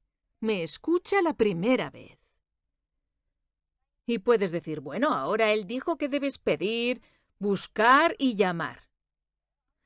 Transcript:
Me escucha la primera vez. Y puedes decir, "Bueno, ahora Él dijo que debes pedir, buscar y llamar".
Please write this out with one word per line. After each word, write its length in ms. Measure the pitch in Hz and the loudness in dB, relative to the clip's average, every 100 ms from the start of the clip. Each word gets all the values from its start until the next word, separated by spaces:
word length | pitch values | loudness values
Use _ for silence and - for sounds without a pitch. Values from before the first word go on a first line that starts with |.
| _ _ _ - | _ _ _ -6
Me 220 | 220 202 | -4 -2
escucha 600 | 165 - - 349 - 392 | -4 -8 -2 -2 2 0
la 100 | 339 | 0
primera 560 | - 208 170 214 247 143 | 2 0 0 0 0 -2
vez. 300 | - - _ _ _ _ _ _ _ _ _ _ _ _ _ _ _ _ _ _ _ | -10 -20 _ _ _ _ _ _ _ _ _ _ _ _ _ _ _ _ _ _ _
Y 140 | - 226 | -4 -2
puedes 320 | 240 226 190 | 2 2 2
decir, 300 | 165 165 151 | -4 -6 -8
"Bueno, 340 | 135 165 294 | -6 -2 0
ahora 360 | 170 139 214 220 | 0 -2 0 2
Él 120 | 214 185 | 2 -2
dijo 300 | 247 349 320 | -6 -4 -4
que 140 | 285 | -2
debes 280 | 277 277 - | -2 -4 -4
pedir, 600 | 214 151 190 233 240 - _ _ _ - | -2 0 -2 -2 -2 -4 _ _ _ -6
buscar 760 | 202 196 - - 233 269 330 - | -2 -2 -4 0 6 6 4 2
y 180 | 262 202 | -2 2
llamar". 540 | 185 170 135 120 _ _ _ _ _ _ _ _ _ _ | 0 0 -8 -10 _ _ _ _ _ _ _ _ _ _